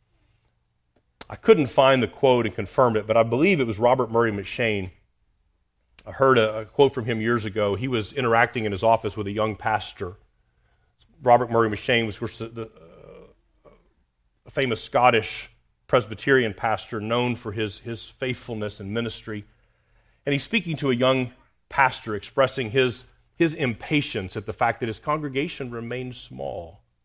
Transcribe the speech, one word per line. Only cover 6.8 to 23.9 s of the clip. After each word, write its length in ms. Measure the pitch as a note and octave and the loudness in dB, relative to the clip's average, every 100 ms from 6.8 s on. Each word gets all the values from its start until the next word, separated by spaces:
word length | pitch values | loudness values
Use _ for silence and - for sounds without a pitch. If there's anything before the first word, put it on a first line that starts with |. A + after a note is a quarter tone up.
| C#3 | 4
from 100 | C3+ | 4
him 160 | A2+ A2+ | -4 -2
years 240 | A2 A#2+ | 0 0
ago. 300 | G#2 G#2 G#2 | -2 -2 0
He 140 | G2 C3 | 0 -2
was 240 | A#2+ G#2 | -4 -4
interacting 520 | - B2 A2+ A#2+ B2+ | -4 2 4 4 0
in 80 | A2 | -4
his 120 | G2 | 0
office 320 | A2+ A2+ G#2+ A2 | 2 2 0 -6
with 100 | G2+ | -6
a 60 | |
young 240 | G#2 G#2+ G2+ | -2 -2 -2
pastor. 580 | A2+ G#2+ - - F2+ G2 _ _ _ _ _ _ _ _ _ _ | -2 -4 -4 -12 -12 -14 _ _ _ _ _ _ _ _ _ _
Robert 280 | B2+ A#2+ A#2 | 6 6 6
Murray 180 | A#2 A2 | 2 2
McCheyne 380 | G#2 - A#2 A2 | 0 2 2 2
was, 80 | |
of 60 | G2 | -4
course, 180 | A2+ - | -10 -10
the, 100 | A2+ | -12
the, 140 | A2+ | -10
uh, 1080 | A2 _ - - - - - _ _ _ - _ _ _ _ _ _ _ - | -14 _ -20 -20 -20 -20 -20 _ _ _ -20 _ _ _ _ _ _ _ -12
a 40 | |
famous 320 | - C3 A2 | -4 -2 -2
Scottish 680 | - C3+ B2 A#2 - - - _ _ _ - | -2 2 4 4 0 -8 -12 _ _ _ 0
Presbyterian 680 | C3 G#2 G#2+ - C3 A2+ | 0 0 -8 2 2 2
pastor 460 | F#2+ A2+ G#2 - A2 | -2 -2 -2 -4 -8
known 340 | G#2+ A#2+ B2 | -2 0 0
for 180 | A#2 A#2 | -4 -8
his, 280 | G2+ G#2+ - | -6 -6 -6
his 240 | A#2+ A2+ | -12 -12
faithfulness 720 | - - C3 B2 - A2 G#2 - | -14 -8 -8 -6 -8 -8 -8 -8
and 140 | G2 | -8
ministry. 520 | A2+ A#2 - - G#2+ - _ _ _ _ _ _ _ | -6 -6 -8 -10 -12 -12 _ _ _ _ _ _ _
And 80 | - | -4
he's 120 | C#3 | -4
speaking 320 | - A#3 E3+ D#3 | -2 -4 -4 -4
to 120 | C#3 | -2
a 40 | |
young 380 | A#2+ B2+ C3 A#2+ _ _ _ _ | 2 2 2 -2 _ _ _ _
pastor, 460 | - C3 - A#2 | 2 2 2 -8
expressing 560 | G#2 - - B2+ - A2+ | -8 -6 0 0 0 -4
his, 340 | C3+ B2+ A#2+ - _ _ - | 2 0 0 -14 _ _ -2
his 180 | E3+ | -2
impatience 840 | E3 C3 G#2+ - | 0 -4 -4 -2